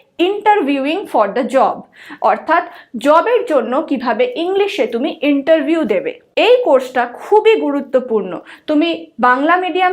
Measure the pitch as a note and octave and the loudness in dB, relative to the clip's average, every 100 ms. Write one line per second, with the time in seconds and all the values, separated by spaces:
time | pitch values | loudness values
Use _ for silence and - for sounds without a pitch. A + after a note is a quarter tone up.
0 | _ - F4 G#4 G#4+ G#4 C#4 C#4 C#4 F4+ | _ -4 -2 0 2 2 2 -2 -2 -4
1 | - C4+ G3+ G3+ B3+ C4 G3+ - - - | -2 0 0 -2 -2 2 0 -2 -12 -20
2 | - - G#3+ G#3+ - E4 F4 - - A3 | -20 -4 -2 0 0 -2 -2 -10 -16 -4
3 | C#4+ D#4+ F#4+ A#4+ A#4+ D4 A3 C4 D#4 C4+ | 2 4 4 0 0 -2 0 -4 -2 -4
4 | B3 A3 B3 - F4 G4 G4+ - A3+ A#3 | -2 -2 -2 -2 -2 -2 -2 -2 -2 -2
5 | D#4+ - D4 C#4+ C#4 D#4+ C#4+ E4 A#3 G3 | -4 -2 -2 0 2 2 2 -2 0 -2
6 | - - _ - F#4+ B4+ A#4+ C4 C4 B3+ | -4 -10 _ 0 4 4 4 2 0 -4
7 | A#3+ - - G#4+ G#4+ G#4+ C#4+ C#4 - B3+ | -4 -6 0 2 4 2 0 -4 -2 -2
8 | B3 A3 F#3 - - - - D4+ E4+ D#4+ | 0 -4 -4 -10 -14 -12 -2 0 0 -2
9 | - - B3 B3+ D4+ F4+ F#4 F4+ F#4 | -10 0 2 2 2 0 0 0 -2